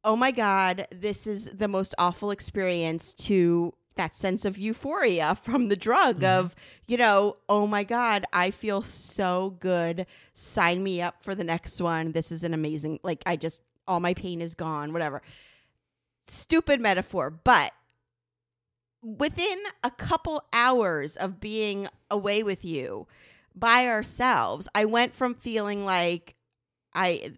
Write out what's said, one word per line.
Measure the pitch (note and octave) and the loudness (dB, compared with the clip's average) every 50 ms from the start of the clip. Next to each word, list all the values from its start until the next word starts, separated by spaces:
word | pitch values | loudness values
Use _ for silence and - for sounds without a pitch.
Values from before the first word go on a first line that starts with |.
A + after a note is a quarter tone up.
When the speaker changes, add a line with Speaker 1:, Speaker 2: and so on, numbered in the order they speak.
| - | 2
Speaker 1:
"Oh | G#3+ A3 | 2 2
my | A#3 B3+ C4+ | 4 2 2
God, | B3+ B3 A3 G3+ G3 F#3+ F#3+ F#3 F3+ F#3+ - - | 2 2 2 2 4 4 2 2 0 -2 -6 -12
this | - F3+ F#3+ G#3+ G3 - - | -12 -6 -6 -6 -6 -4 -6
is | G#3+ G#3 G3 A#3 | -6 -6 -6 -8
the | - - F#3+ G#3+ G3+ | -12 -6 -4 -4 0
most | G3 F#3+ F#3+ - - - | 0 -2 -2 -2 0 0
awful | F3 F3 F3 - G#3 G#3 | 0 0 0 -2 -4 -6
experience," | G3+ - - - - G3+ F#3+ F#3 F3+ E3+ E3 D#3+ D#3+ E3 - - - | -6 -6 -8 -8 -4 -2 0 0 0 0 -2 -2 -4 -6 -8 -12 -14
to | - - - G3+ F#3 F3 E3+ E3+ E3+ E3+ F3 - _ _ _ _ | -10 -2 2 4 4 6 6 4 2 0 -2 -4 _ _ _ _
that | - F3 D#3+ - | -6 -6 -6 -4
sense | - - F#3+ F#3 - - | -4 -2 -2 -2 -2 -2
of | G3+ F#3+ G3 | -4 -4 -4
euphoria | G3 A3 A3+ - - C#4 D#4+ G4+ D4+ A3+ F#3 E3 D#3 D3+ F#3+ - | -6 -6 -6 -4 -4 -6 -2 0 2 2 2 2 2 0 0 -2
from | - A#3 A#3 C4+ B3 G3+ | -2 -2 0 0 2 0
the | G3+ | 0
drug | F3+ - G#3+ B3 F4+ F#4 C4 A3+ | -2 0 2 4 4 4 4 2
Speaker 2:
Mm-hmm. | E3+ E3+ F#3 F#3 F#3 F3+ | 2 2 4 4 4 2
Speaker 1:
of, | F3 - - - - - _ _ | -2 -6 -14 -20 -20 -20 _ _
you | - A#3+ A#3+ | -2 2 4
know, | A#3+ A3 G3+ G3 G#3 G#3 - _ _ - | 6 6 6 6 4 4 0 _ _ 0
"Oh | G3+ G#3 G#3 | 2 2 2
my | G#3 G#3 G3+ G#3 | 2 0 -2 -2
God, | F#3 A#3 A#3+ B3 A#3 G#3 G3+ F#3 - - | 0 0 0 2 2 2 0 0 0 0
I | F3+ F3+ F#3+ | 0 0 0
feel | G3 - - G#3+ G3+ G3 | -2 -4 -4 -2 -2 -2
so | G3 - - - - - - - G3 F3+ F3+ F#3 F#3+ G3 F#3 F3 | -4 -6 -10 -12 -10 -8 -4 0 0 0 2 0 -2 -4 -6 -4
good. | - F#3 F3+ F3 E3+ E3 E3+ E3+ F3+ _ - - - _ _ | -2 0 2 2 2 0 -2 -4 -8 _ -12 -20 -20 _ _
Sign | - - - - A3 F3 E3+ F3 F3+ | -16 -14 -4 0 2 2 4 2 0
me | G3 G3 F#3 F3 | -2 -2 -2 -2
up | F3 F3 - _ - | -2 -4 -6 _ -10
for | G3+ G3 | -8 -6
the | G3+ E3+ | -4 -2
next | E3 E3 E3+ - - - - | -2 -2 -4 -4 -10 -6 -2
one. | F3 E3+ E3 D#3+ D#3+ E3 | -2 0 0 0 -2 -2
This | D#3 E3 D#3+ - | -2 -4 -4 -4
is | E3+ E3 E3+ | -8 -6 -4
an | E3+ | -4
amazing, | E3 D#3+ D#3 D3+ D#3 D3+ D3 D3+ D#3 - | -2 -2 -2 -2 -4 -6 -6 -6 -8 -6
like, | - F3+ E3 - - | -6 -6 -6 -4 -4
I | F3 F3 | -4 -4
just, | C#3+ - E3 - - _ _ _ _ _ - | -4 -4 -8 -8 -10 _ _ _ _ _ -4
all | F#3 E3+ | -2 0
my | F3 F3 F#3 | 0 -2 -2
pain | - - F#3 F3 E3+ | -2 -6 -8 -6 -6
is | E3+ E3+ E3 | -8 -8 -8
gone," | - E3 D#3+ D#3 D3 D3 D3+ | -8 -6 -6 -4 -4 -6 -4
whatever. | D#3+ E3+ D#3+ D3+ C3+ C#3+ _ - - - - - _ _ _ _ _ _ _ _ _ _ _ _ _ _ _ | -4 -2 -2 -4 -4 -8 _ -16 -20 -20 -20 -20 _ _ _ _ _ _ _ _ _ _ _ _ _ _ _
Stupid | - - - - _ E4 D#4+ D#4+ - C#4+ B3 | -18 -16 -16 -2 _ 2 2 4 2 0 2
metaphor, | A#3 G#3 F#3+ F3+ F#3 - - F3+ C3+ D3 | 2 2 2 0 -2 -4 -4 -4 -4 -4
but | D#3+ E3 _ B3 A#3+ F3 C#3+ F#2 - _ _ _ _ _ _ _ _ _ _ _ _ _ _ _ _ _ _ _ _ _ _ _ _ _ | -6 0 _ 6 6 6 4 0 -6 _ _ _ _ _ _ _ _ _ _ _ _ _ _ _ _ _ _ _ _ _ _ _ _ _
within | - A3+ G#3+ G#3 C#4+ D4+ - - F4 G#4 F#4 F#4+ G#4 G4+ - _ | -14 -14 -4 -2 -2 -2 0 -2 -2 -2 -2 -4 -8 -12 -10 _
a | - C4 | -6 -6
couple | - - - - F4+ D#4+ - E4+ D#4 D4 _ _ | -6 -6 -2 -2 -2 -2 0 -4 -6 -6 _ _
hours | - A#3 A#3 B3+ B3+ B3 G#3+ F#3 D#3+ D3+ C#3 D#3 - | 2 2 4 4 4 4 2 2 0 -2 -4 -6 -6
of | - F#3+ F#3+ F#3+ - | -6 -6 -6 -6 -8
being | - G#3+ G#3+ A3 G#3+ G#3 G3+ G3 G3 - _ _ _ _ | -10 -6 -4 -2 -2 -2 -4 -6 -8 -8 _ _ _ _
away | G#3 G#3 F#3+ G3+ G3+ G#3+ | -4 -2 0 0 0 2
with | A3+ G3+ F#3+ - - | 0 0 -4 -4 -6
you | E3+ D#3+ C#3 B2+ - G2 G#2 - _ _ _ - - _ _ _ _ _ | -6 -6 -6 -6 -6 -10 -10 -12 _ _ _ -20 -20 _ _ _ _ _
by | F#3 A#3 A#3 A#3 B3 B3+ | 0 4 6 6 6 6
ourselves, | B3 A3+ G#3+ - - - - A#3+ B3+ A#3 C#3+ A#2 F2 G#2+ D3+ F#3+ - - | 4 2 0 -2 -6 -4 0 2 4 4 4 2 0 -2 -6 -10 -2 0
I | G#3 G#3+ | 0 2
went | G#3+ A3+ A#3 B3 B3 - | 4 4 2 2 2 0
from | - C4 B3 A#3+ | -2 -2 -2 -2
feeling | - - A#3+ A3+ A3 G#3 G3+ G3+ G3+ G3+ | -6 -8 -4 -4 -2 -2 -2 -4 -4 -2
like | G3 F#3 F3+ F3 F3 F3 F3 _ - - _ _ _ _ _ _ _ _ _ _ _ _ | 0 0 2 2 0 0 -2 _ -16 -20 _ _ _ _ _ _ _ _ _ _ _ _
I | F3 F#3+ F3+ E3+ - - - - | -2 0 0 0 -2 -6 -12 -16